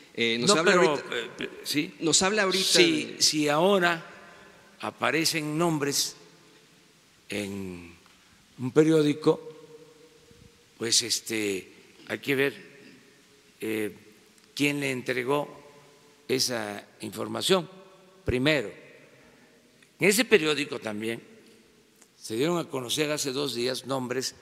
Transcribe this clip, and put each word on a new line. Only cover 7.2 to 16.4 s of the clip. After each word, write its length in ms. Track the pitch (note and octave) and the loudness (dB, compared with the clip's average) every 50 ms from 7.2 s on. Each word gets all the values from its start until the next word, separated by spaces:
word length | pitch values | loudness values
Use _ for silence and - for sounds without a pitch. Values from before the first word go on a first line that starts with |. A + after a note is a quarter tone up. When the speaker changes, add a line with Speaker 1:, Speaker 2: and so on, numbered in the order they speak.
| _ - | _ -8
Speaker 2:
en 640 | G2+ G2+ G#2 G2 G2+ G2+ G2 F#2 F2+ F2 E2+ E2+ F2 - - - - - _ _ _ _ _ _ _ - | -6 -6 -4 -4 -6 -8 -8 -8 -10 -12 -14 -16 -20 -20 -20 -20 -20 -20 _ _ _ _ _ _ _ -8
un 140 | B2 B2+ | -6 0
periódico, 680 | A2 D3+ D#3+ D#3 D#3+ D#3 D3+ D3 D3 D3+ - D#3 D#3+ - - - - - - - - - - - - - - - - - - - - - - - _ _ _ _ _ - | 4 6 6 6 6 4 4 4 2 2 2 2 2 2 0 -14 -18 -18 -20 -20 -20 -20 -20 -20 -20 -20 -20 -20 -20 -20 -20 -20 -20 -20 -20 -20 _ _ _ _ _ -8
pues, 240 | A2 A#2 A2+ - B2 | -4 0 0 0 0
este, 680 | A2 - - - - A2+ A2 G#2+ G2+ G2 F#2 F2+ - - - - - - - - - | 0 -2 -4 -4 -4 -4 -2 0 -2 -2 -4 -6 -10 -20 -20 -20 -20 -20 -18 -12 -8
hay 100 | - A2+ | -8 -6
que 160 | - C3 C#3 | -2 -2 0
ver, 340 | C3 C#3 C#3 - - - - - - - - - - - - - _ _ _ _ _ _ _ _ - | 2 0 0 -2 -6 -14 -20 -20 -20 -20 -20 -20 -20 -20 -20 -20 _ _ _ _ _ _ _ _ -8
eh, 360 | - A2 A2 A2 G#2+ G2+ - - - - - - - - _ _ _ - - | -6 -4 -4 -2 -4 -6 -8 -10 -20 -20 -20 -20 -20 -20 _ _ _ -14 -6
quién 260 | - C#3 D3 C#3+ D3 | -2 0 0 0 0
le 120 | C#3+ C3+ | -2 -2
entregó 580 | C3 B2+ A2 - B2+ B2 B2 B2 C#3+ D3 C#3+ - - - - - - - - - - - - - - _ _ - | -4 -4 -4 -4 -4 -2 -2 -2 -2 -2 -2 -6 -10 -18 -20 -20 -20 -20 -20 -20 -20 -20 -20 -20 -20 _ _ -2
esa 580 | B2 C3 | -2 0